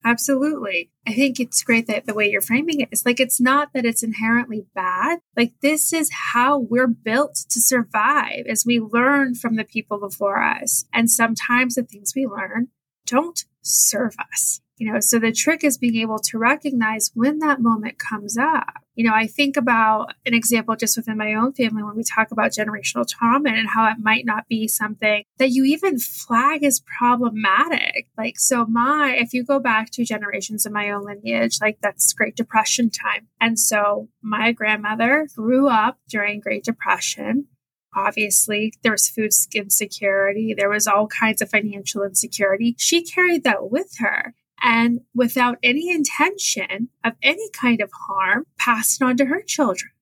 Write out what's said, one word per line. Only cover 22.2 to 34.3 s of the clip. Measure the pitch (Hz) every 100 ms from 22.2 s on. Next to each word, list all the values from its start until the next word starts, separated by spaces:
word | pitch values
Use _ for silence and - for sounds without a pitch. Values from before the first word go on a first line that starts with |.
| 220
about | 220 220
generational | 214 214 208 - 240 233
trauma | - 233 262 294
and | 220 220
how | 226 220
it | 220
might | 220 226 240
not | 214 -
be | 226 220
something | - 214 220 214 208 208 _
that | 262
you | 254 269
even | 311 392 262
flag | - - - 233 269 311
as | 285 - _ -
problematic. | 240 247 240 214 208 196 247 320 - - - -
Like, | 226 -
so | - 247 226
my, | 233 254 302 285 254
if | 233
you | 254
go | 240 277
back | 240 220 226
two | - 233
generations | 214 208 208 196 214 208
in |
my | 208 208
own | 208
lineage, | 202 208 220 226 233 -
like, | 214 214
that's | 202 - -
Great | - 220 -
Depression | 233 220 214 - 233
time. | - 214 208 _ _
And | 226 226
so | - 214 208 208 220 _
my | 220